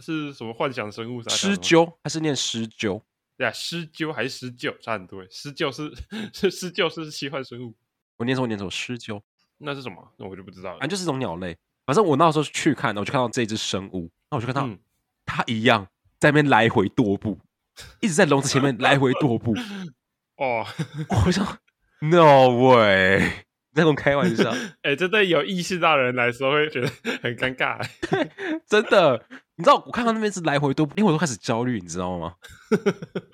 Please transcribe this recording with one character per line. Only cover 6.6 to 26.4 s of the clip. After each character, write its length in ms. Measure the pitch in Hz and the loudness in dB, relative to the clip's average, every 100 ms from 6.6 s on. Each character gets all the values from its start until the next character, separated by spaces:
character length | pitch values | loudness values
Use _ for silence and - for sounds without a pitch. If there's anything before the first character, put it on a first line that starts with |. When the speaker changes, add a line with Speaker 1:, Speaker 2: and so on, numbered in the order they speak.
| 180 | -10
Speaker 1:
鹫 160 | 175 170 | -4 -4
是 220 | 165 156 | -4 -14
奇 180 | - 139 | -10 -10
幻 140 | 143 | -10
生 200 | 131 120 | -10 -12
物。 120 | 123 - _ _ _ - | -14 -16 _ _ _ -8
Speaker 2:
我 80 | 120 | -4
念 100 | 131 | -2
错， 60 | |
我 60 | 123 | -2
念 100 | 104 | -4
错， 100 | 95 | -6
狮 300 | - - 123 | -8 -10 -12
鹫。 240 | - 104 _ _ _ _ | -12 -14 _ _ _ _
Speaker 1:
那 160 | 147 139 | -12 -10
是 80 | |
什 80 | 123 | -12
么？ 200 | 85 - _ | -16 -20 _
那 100 | 104 | -16
我 80 | 95 | -16
就 80 | |
不 60 | 95 | -18
知 100 | 92 | -16
道 140 | 92 | -14
了。 60 | 85 | -8
Speaker 2:
反 100 | 135 | -6
正 0 | |
就 80 | 190 | -6
是 60 | |
一 20 | 175 | -4
种 140 | 131 | -4
鸟 160 | 117 85 | -4 -6
类。 200 | 92 85 _ _ - | -8 -12 _ _ -2
反 100 | 156 | 2
正 80 | |
我 140 | 196 139 | 4 4
那 140 | 165 | 4
时 80 | 151 | 2
候 40 | |
去 300 | 143 - 165 | -2 -2 0
看， 240 | 127 113 104 | 0 -2 -4
我 80 | 101 | -4
就 60 | |
看 100 | 135 | -2
到 80 | 120 | -2
这 160 | 127 113 | -2 -4
只 100 | 107 | -4
生 320 | - 101 95 | -6 -6 -6
物， 160 | 90 82 _ - | -10 -10 _ -10
那 60 | 143 | -8
我 40 | |
就 60 | 113 | -6
看 80 | 131 | -6
到 100 | 131 | -6
Speaker 1:
嗯。 140 | 95 _ _ _ _ | -8 _ _ _ _
Speaker 2:
它 200 | - 147 185 | -12 -6 -4
一 160 | 113 | 0
样 240 | 120 113 98 _ _ - | 4 4 2 _ _ 0
在 100 | 151 | 2
那 40 | |
边 160 | 147 147 | 4 4
来 180 | 117 113 | 6 4
回 220 | 117 98 | 4 0
踱 260 | - 110 98 | 0 0 0
步， 240 | 110 92 _ _ _ - - - | -4 -8 _ _ _ -20 -20 -6
一 60 | 233 | -2
直 80 | 160 | 2
在 100 | 170 | 4
笼 160 | 139 | 4
子 80 | 131 | 2
前 100 | 135 | 0
面 160 | 139 113 | 0 0
来 180 | 127 139 | 2 4
回 160 | 131 | 2
踱 240 | 135 143 113 | 2 0 0
步。 160 | 117 107 220 196 180 - | -2 -4 -4 -12 -14 -18
Speaker 1:
<laughs> 360 | _ _ _ - | _ _ _ -8
哦。 280 | 135 117 107 - 156 147 156 - 104 | -4 -4 -6 -8 -10 -10 -4 0 2
Speaker 2:
我 40 | |
想， 140 | 180 196 - _ _ _ - | 0 -2 -8 _ _ _ -8
“No 480 | 151 175 160 139 131 | 2 8 10 10 8
way。” 920 | 120 131 123 104 95 92 95 87 - - _ _ 147 | 6 6 8 8 6 6 4 2 -4 -16 _ _ 0
在 80 | |
跟 60 | 160 | 2
我 40 | |
开 220 | 143 147 143 | 2 0 2
玩 200 | 180 110 | 0 0
笑。 160 | 147 254 220 | 0 -2 -8
Speaker 1:
<laughs> 160 | - | -8
哎， 140 | 156 143 | -4 -2
这 120 | 180 | 0
对 200 | 214 190 | 0 2
有 160 | 156 | 0
意 180 | 170 185 | 0 -6
识 160 | 170 180 | -4 -2
到 180 | 165 147 | 2 2
的 60 | |
人 140 | 123 123 | 2 0
来 160 | 120 | -2
说 220 | 120 | 0